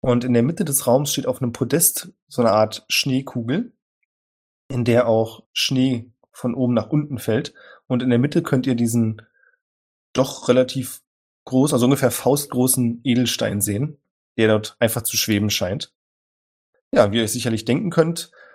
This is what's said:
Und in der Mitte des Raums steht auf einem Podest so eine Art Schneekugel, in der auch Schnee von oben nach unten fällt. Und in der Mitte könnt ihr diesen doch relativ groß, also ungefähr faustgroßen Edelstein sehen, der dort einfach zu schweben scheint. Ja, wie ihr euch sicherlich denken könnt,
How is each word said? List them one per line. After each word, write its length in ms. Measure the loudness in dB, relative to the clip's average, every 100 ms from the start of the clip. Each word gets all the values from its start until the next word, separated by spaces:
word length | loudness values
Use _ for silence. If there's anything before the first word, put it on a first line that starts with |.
Und 220 | 2 0
in 100 | 2
der 80 | 2
Mitte 240 | 2 0 -2
des 200 | -2 2
Raums 240 | 2 2
steht 160 | -4 -4
auf 140 | -4
einem 120 | -4
Podest 600 | -4 -2 2 0 -2 -12 _ _
so 140 | 0
eine 100 | 2
Art 320 | 4 2 -2 _
Schneekugel, 840 | -2 0 -2 -4 -8 -4 -4 -4 _ _ _ _ _ _ _ _ _ _
in 160 | -4
der 220 | 2 4 4
auch 360 | 2 0 -6 _
Schnee 560 | -6 -2 2 2 0 -6 _ _ -8
von 180 | -6
oben 200 | -2 0
nach 160 | 0 0
unten 280 | -2 -2 -6
fällt. 360 | -2 -2 -2 -14 -20 -20 _
Und 160 | -2
in 80 | 2
der 80 | 2
Mitte 240 | 2 0
könnt 240 | 0 0 0
ihr 80 |
diesen 480 | 0 0 0 0 -2 -12 _ _ _ _ _ _ _ _
doch 360 | -2 -2 -4 0
relativ 520 | 2 2 -2 -8 -12 _ _ _ _
groß, 280 | -4 0 2
also 120 | 2 2
ungefähr 240 | 4 2
faustgroßen 880 | 0 0 0 -2 0 0 2 0 -2
Edelstein 560 | 0 0 0 -2 -4 -2
sehen, 380 | -2 -2 -4 -8 _ _ _ 0
der 120 | 2
dort 280 | 2 0 _
einfach 220 | -2 -2
zu 140 | -4 -4
schweben 320 | 0 0 0
scheint. 460 | -2 -4 -6 -8 _ _ _ _ _ _ _ _ _ _
Ja, 200 | 2 2
wie 60 | 2
ihr 40 |
euch 100 | 0
sicherlich 320 | -2 -2 -4
denken 260 | 0 -2 0
könnt, 420 | 0 0 0 -10 _ -20